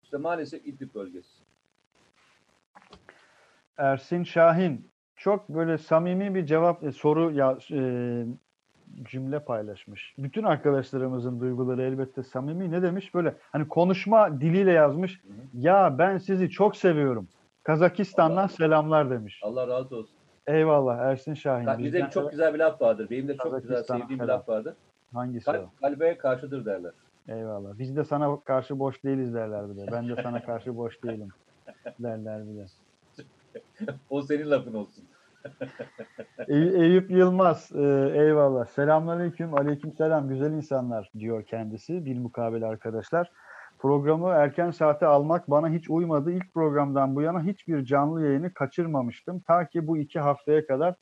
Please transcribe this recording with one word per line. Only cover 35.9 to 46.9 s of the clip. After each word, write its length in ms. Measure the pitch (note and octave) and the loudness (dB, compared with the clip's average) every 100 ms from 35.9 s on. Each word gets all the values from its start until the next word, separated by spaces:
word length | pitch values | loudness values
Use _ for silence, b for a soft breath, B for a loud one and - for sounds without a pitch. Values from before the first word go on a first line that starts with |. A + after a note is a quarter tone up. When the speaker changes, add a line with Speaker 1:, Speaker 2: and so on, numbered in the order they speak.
| - A2+ - A2+ - A#2 | -16 -20 -18 -20 -14 0
Speaker 2:
Ey-, 340 | D3 E3+ F#3 | 2 4 4
Eyüp 280 | E3 F#3 F#3 | 6 6 4
Yılmaz, 600 | F#3 F#3 F#3 F3+ D#3 - | 4 4 6 2 2 -6
e, 360 | D3 C#3+ C#3 C3+ | -2 2 2 2
eyvallah. 520 | D3 D3+ D3+ C#3 C3 A#2 | 4 4 6 4 2 -4
"Selamünaleyküm, 880 | - C#3+ D#3 E3 E3+ F3 E3 E3+ | -2 2 2 2 -4 -4 -6 -2
aleykümselam 760 | C#3+ C#3+ D3 D#3 - D#3 D#3 C#3 | 0 0 -2 -8 -2 2 2 0
güzel 240 | C3 D3 | -2 -2
insanlar." 580 | D#3 - C3+ B2 A2+ G2 A2 | -4 -4 -4 -4 -6 -8 -10
diyor 260 | A2 A2+ | -6 -6
kendisi. 600 | G#2 A2+ A2 A2 - F3+ | -6 -10 -8 -12 -8 -8
Bilmukabele 600 | D3 B2 B2 A#2+ A#2 A2+ A2 | -6 -6 -6 -4 -4 -4 -6
arkadaşlar. 640 | A2 A2+ A2 G#2 E3 F3 B B B B _ | -6 -6 -8 -2 -2 -2 B B B B _
"Programı 500 | C3+ C#3+ C#3+ D#3+ F3+ | 2 2 2 2 4
erken 420 | E3 D3 - E3+ | 4 4 2 -4
saate 360 | E3 D#3 D3 E3 | 2 2 4 6
almak 440 | C#3+ D3 E3+ D#3 | 4 4 0 2
bana 180 | C#3+ D#3+ | 2 2
hiç 220 | D#3+ D#3+ | -2 -2
uymadı. 420 | D#3+ F3 D3+ D3+ | -2 0 0 0
İlk 220 | F3+ F3+ | -4 -4
programdan 600 | E3 D#3 C#3+ C#3 | 0 2 2 0